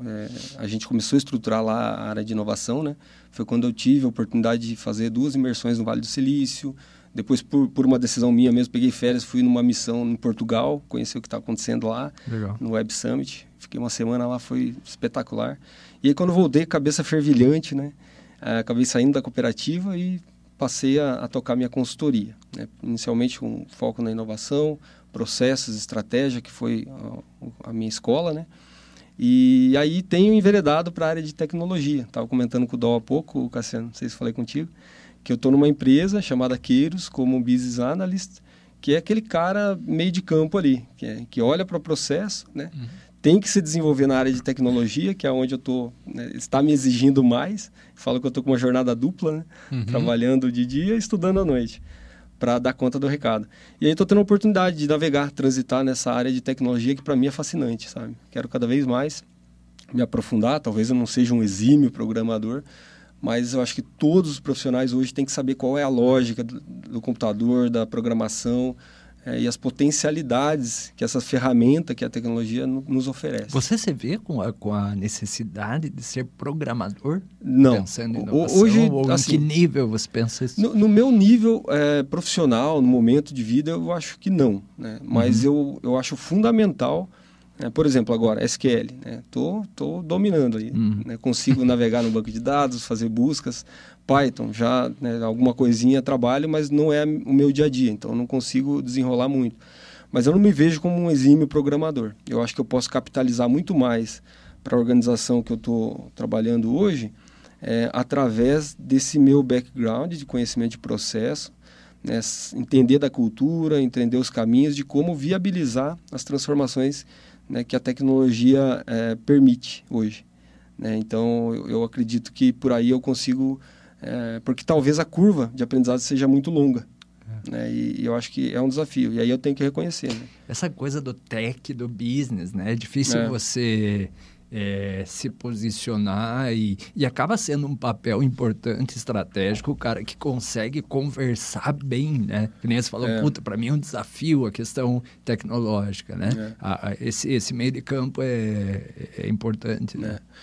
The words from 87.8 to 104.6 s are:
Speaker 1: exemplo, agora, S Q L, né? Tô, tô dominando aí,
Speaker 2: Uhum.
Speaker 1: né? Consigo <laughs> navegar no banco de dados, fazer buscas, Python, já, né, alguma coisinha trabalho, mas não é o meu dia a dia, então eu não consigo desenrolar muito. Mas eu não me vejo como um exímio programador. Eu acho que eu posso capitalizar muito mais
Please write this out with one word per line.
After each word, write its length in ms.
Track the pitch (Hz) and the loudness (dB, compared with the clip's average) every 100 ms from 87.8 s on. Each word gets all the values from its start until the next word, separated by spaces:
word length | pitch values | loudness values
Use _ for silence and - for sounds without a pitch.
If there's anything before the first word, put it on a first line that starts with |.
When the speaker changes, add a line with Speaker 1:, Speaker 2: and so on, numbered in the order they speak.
| 156 | 4
Speaker 1:
exemplo, 280 | 131 113 | 4 2
agora, 280 | 117 113 107 | 2 2 2
S 140 | 120 - | -2 0
Q 100 | 135 | 2
L, 220 | 117 113 127 | 2 -2 -12
né? 180 | 123 120 120 | -14 -14 -10
Tô, 340 | 123 143 202 202 | -4 -4 -4 -8
tô 280 | - 143 170 | -8 -8 -8
dominando 560 | 165 175 208 165 127 110 | -4 0 2 4 2 0
aí, 120 | 110 | -4
Speaker 2:
Uhum. 300 | 120 110 104 113 | 0 0 0 -4
Speaker 1:
né? 100 | 113 | -4
Consigo 480 | 127 120 - 135 | -2 0 2 4
<laughs> 0 | |
navegar 380 | 123 123 117 117 | 4 4 2 2
no 80 | 117 | 0
banco 200 | 113 110 | 0 -4
de 100 | 110 | -6
dados, 440 | 120 143 139 123 | -2 0 0 -2
fazer 240 | - 113 113 | -6 -4 -2
buscas, 560 | 110 127 147 - 120 - - - - - | 0 0 0 -6 -12 -16 -20 -20 -20 0
Python, 460 | 135 139 123 117 | 2 2 -2 -8
já, 380 | 107 120 127 123 120 | -2 0 0 -2 -4
né, 220 | 127 117 | -6 -4
alguma 320 | 113 113 127 | -4 2 2
coisinha 480 | 123 127 113 123 135 | 4 2 4 4 4
trabalho, 460 | 123 135 120 135 156 | 2 0 2 0 0
mas 220 | 156 147 | -2 0
não 220 | 147 156 | 2 4
é 120 | 147 | 2
o 280 | 151 151 - | 2 -2 2
meu 180 | 139 143 | 4 6
dia 160 | 139 151 | 4 2
a 20 | |
dia, 200 | 127 127 | 4 0
então 200 | 104 107 | 0 -4
eu 60 | 117 | -4
não 100 | 120 | -2
consigo 560 | 135 123 131 139 143 | -4 -2 -2 0 -2
desenrolar 460 | 131 127 127 123 127 | -2 -2 0 0 0
muito. 280 | 139 123 - - - - - - | 0 0 -4 -20 -20 -20 -20 -6
Mas 140 | 139 123 | 0 4
eu 60 | |
não 60 | 180 | 6
me 140 | 208 | 4
vejo 280 | 143 160 156 | 6 4 4
como 140 | 175 175 | -2 0
um 140 | 170 | 2
exímio 360 | 147 131 147 147 | 4 8 8 6
programador. 640 | 151 143 147 156 143 110 104 - | 2 0 0 -2 -2 -6 -8 -4
Eu 120 | 120 | -2
acho 120 | 117 | -2
que 60 | - | -4
eu 40 | |
posso 240 | 123 127 120 | -2 -2 0
capitalizar 580 | 131 - - 131 120 120 | -4 -4 -2 0 2 2
muito 260 | 139 - | 2 2
mais 480 | 170 127 117 113 - _ - - - | 2 2 2 -2 -10 _ -20 -20 -18